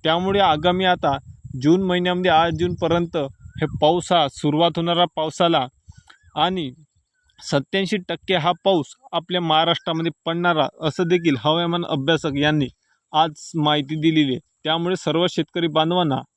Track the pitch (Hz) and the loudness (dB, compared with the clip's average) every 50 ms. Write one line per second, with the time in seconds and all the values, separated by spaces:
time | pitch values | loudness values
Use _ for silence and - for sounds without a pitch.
0 | - 156 160 175 185 190 196 202 196 180 151 151 156 180 180 185 190 185 180 175 | 2 0 0 0 0 0 2 2 4 2 2 2 2 0 2 2 2 2 0 2
1 | - 151 139 - - - - - _ - - 131 127 147 170 190 196 185 180 180 | 0 -2 -2 -2 -6 -14 -20 -20 _ -14 -10 0 4 4 4 4 4 0 0 0
2 | 175 180 180 180 180 180 160 156 165 170 160 156 175 180 175 - 175 160 165 175 | 0 0 0 0 2 4 4 4 4 2 0 -2 -2 -4 -2 -2 -2 0 0 0
3 | 175 165 - 165 143 135 - _ - - - - 156 143 - - - 151 170 180 | 0 -2 -4 -4 -4 -6 -8 _ -20 -18 -6 -6 -6 -4 -2 2 2 2 2 2
4 | 156 - 180 170 151 135 - - - 147 147 156 170 170 156 170 170 170 170 170 | 0 0 2 2 2 0 -2 -4 -2 -2 2 2 2 2 0 -2 -2 -2 2 2
5 | 175 165 _ - 156 160 - - 180 170 165 147 127 123 _ _ _ - - - | 2 0 _ -6 -6 -6 0 0 2 2 2 2 0 -2 _ _ _ -20 -20 -20
6 | _ _ - _ _ - _ 151 156 180 190 185 156 127 131 _ 151 _ _ _ | _ _ -20 _ _ -12 _ 0 0 0 0 -4 -6 -8 -10 _ -20 _ _ _
7 | _ _ _ _ _ _ _ _ - - - 170 135 _ - 190 190 170 214 202 | _ _ _ _ _ _ _ _ -6 -2 -2 -2 -2 _ -4 -4 -2 -2 -4 -4
8 | 175 - 170 - - - 190 170 147 175 180 - _ 196 196 165 135 - - _ | -4 -6 -10 -10 -4 -2 -2 0 2 0 -2 0 _ 2 2 2 0 -4 -12 _
9 | _ - - 170 170 - 180 180 175 160 156 156 165 170 170 - _ 180 165 160 | _ -6 -6 -6 -6 -4 -4 -4 0 2 2 2 4 2 0 -2 _ -6 -4 -2
10 | 165 165 - _ _ 165 165 175 175 175 170 156 139 135 _ - 160 156 - - | -4 -4 -6 _ _ -6 -4 0 0 0 2 2 0 -2 _ -4 -4 -4 -2 -2
11 | 185 165 180 180 170 170 139 120 - 151 156 170 175 170 170 175 170 - 160 143 | 0 0 0 2 2 0 0 2 0 0 0 2 0 -2 -2 -4 -4 -4 -4 -4
12 | 135 147 165 151 - 156 135 139 147 151 156 151 139 123 _ _ _ _ _ _ | 0 0 0 0 0 -4 -2 0 0 0 2 0 -2 -2 _ _ _ _ _ _
13 | _ _ - 151 165 165 151 - - - - 165 151 151 151 151 143 135 156 160 | _ _ 0 0 0 0 -2 -12 -20 -10 -6 -2 0 0 0 0 -2 -4 -6 0
14 | 151 165 160 156 147 135 123 120 _ _ _ _ _ 151 160 165 170 175 190 175 | 0 2 2 2 2 0 -2 -6 _ _ _ _ _ -4 -4 -2 -2 -4 -4 -4
15 | - 170 147 165 175 175 - - 156 _ _ 180 170 165 147 160 156 165 175 180 | -2 -2 0 0 0 0 -2 -4 -6 _ _ -4 -4 0 0 0 0 2 0 0
16 | 175 151 131 131 135 _ _ | 0 0 -2 -4 -6 _ _